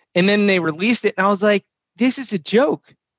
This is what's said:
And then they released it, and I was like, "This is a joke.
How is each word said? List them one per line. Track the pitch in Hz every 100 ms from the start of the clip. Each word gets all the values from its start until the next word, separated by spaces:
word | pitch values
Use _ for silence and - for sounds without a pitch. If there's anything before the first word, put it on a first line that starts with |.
| _
And | 175 196
then | 208 202
they | 185
released | 160 156 220 226
it, | 208 -
and | 196
I |
was | 196
like, | 208 196 _ _ _ -
"This | 254 277
is | 240
a | 196
joke. | - 214 - - _ _ _